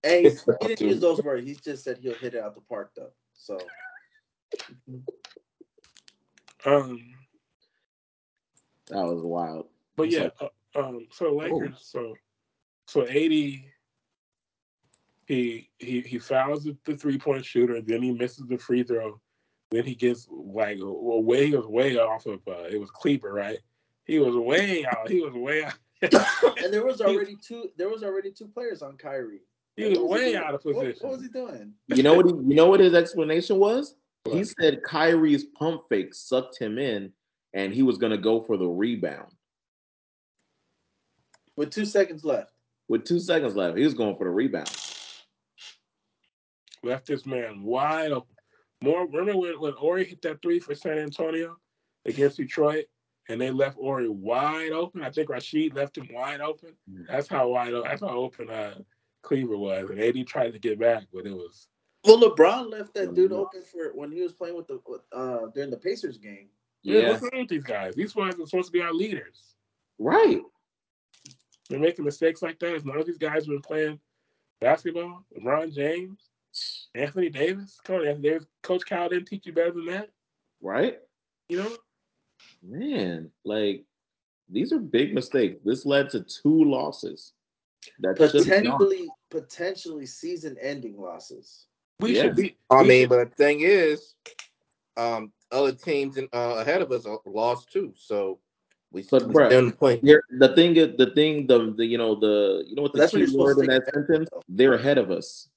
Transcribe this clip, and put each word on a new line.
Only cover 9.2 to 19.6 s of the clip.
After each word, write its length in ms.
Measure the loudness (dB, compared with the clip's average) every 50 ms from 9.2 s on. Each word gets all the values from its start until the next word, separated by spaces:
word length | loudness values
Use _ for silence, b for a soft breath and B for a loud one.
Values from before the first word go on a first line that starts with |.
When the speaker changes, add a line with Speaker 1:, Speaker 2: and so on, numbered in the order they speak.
Speaker 4:
wild. 460 | -6 -6 -4 -4 -6 -6 -8 -14 -16 _ _ _ _ _ _
Speaker 3:
but 120 | -4 -2
Speaker 4:
It's 80 | 0 0
Speaker 3:
yeah, 80 | -2 -2
Speaker 4:
like, 280 | -4 _ _ -14 -14 _ _ _ _ _
Speaker 3:
uh, 40 | -6
um, 280 | -6 -6 -8 -14 -16 _
so 220 | -10 -4 -2 -2 -2
Lakers, 360 | -2 -2 -4 -4 -4 -4 -6 -10
Speaker 4:
oh. 20 | -16
Speaker 3:
so, 340 | _ -12 -10 -10 -10 -10 -14 _ _ _ _ _ _ _ _ _ _ _ _ _ _
so 200 | -4 -2 -2 -2
A 200 | 0 0 0 2
D, 420 | 2 0 0 0 -4 -8 -12 -18 -20 _ _ _ _ _ _ _ _ _ _ _ _ _ _ _ _ _ _ _ _ _ _ _ _ _ _ _ _ _ _ _
he, 440 | -4 -2 -2 -2 -2 -6 -10 -16 _ _ _
he, 220 | -10 -6 -6 -6
he 180 | -6 -6 -12 -12
fouls 440 | -6 -2 0 0 0 0 -4 -6 -6
the, 120 | -10 -12 _ _
the 100 | -8 -8
three-point 500 | -4 -4 -4 -4 -2 -2 -2 -4 -4 -6
shooter, 360 | -2 2 2 2 2 0 -4
then 200 | -4 -4 -4 -2
he 100 | -2 -2
misses 340 | -2 -2 -4 -6 -6 -12 -10
the 100 | -8 -8
free 260 | -8 -2 -2 0 0 0
throw, 360 | -2 -4 -4 -4 -8 -12 -16 _ _ _ _ _ _ _ _